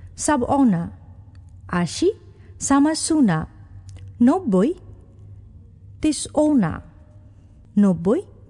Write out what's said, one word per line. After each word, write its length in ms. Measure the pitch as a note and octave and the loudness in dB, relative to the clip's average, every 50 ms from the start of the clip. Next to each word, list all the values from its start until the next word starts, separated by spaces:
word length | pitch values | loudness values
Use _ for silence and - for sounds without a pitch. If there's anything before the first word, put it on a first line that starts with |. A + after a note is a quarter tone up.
| - - - - | -20 -20 -16 -8
সাবওনা, 680 | - - D4 C4+ A#3+ - - F#3 C#4 A#3 F#3 E3+ E3+ - - - - - - - - - - - - - - - - - F3+ F3 | -4 -2 -2 0 0 0 0 2 2 2 2 0 -2 -6 -12 -16 -20 -20 -20 -20 -20 -20 -20 -20 -20 -20 -20 -20 -12 -6 -4 -4
আশি 280 | F3 - - - D#4+ F#4 A#4 - - - - - - - - - - - | -4 -4 -2 0 0 0 0 -2 -8 -20 -20 -20 -20 -20 -16 -8 -2 0
সামাসুনা, 720 | C4+ C#4 C#4 D#4 D#4+ D#4 - - E4 D#4 C4+ G3+ D#3+ D#3 - - - - - - - - - - - - - - - - A#3+ B3 | 2 4 4 2 0 -2 -2 -2 0 2 2 2 2 0 -4 -8 -12 -20 -20 -20 -20 -20 -20 -20 -20 -18 -18 -10 -2 2 2 4
নব্বই 420 | D#4+ F#4+ F#4 C4 F#3+ F3+ G3 D4 F#4+ - - - - - - - - - - - - - - - - - - - - - - - - - | 2 2 0 0 2 2 2 2 -2 -6 -10 -20 -20 -20 -20 -20 -20 -20 -20 -20 -20 -20 -20 -20 -20 -20 -20 -20 -20 -20 -20 -20 -12 -4
তিসওনা, 720 | - D#4 C#4 - - - - - D4+ D4+ D4+ B3+ F#3 - - - - - - - - - - - - - - - - - - - - - - G#3 G3+ | -4 -2 -2 -4 -6 -6 -2 0 0 2 2 2 0 0 -2 -6 -12 -16 -20 -20 -20 -20 -20 -20 -20 -20 -20 -20 -20 -20 -20 -20 -14 -4 0 2 2
নব্বই 360 | G3 F3+ E3 E3+ F#3+ B3 F4+ G#4 - - - - | 2 2 0 0 0 0 0 -2 -8 -14 -20 -12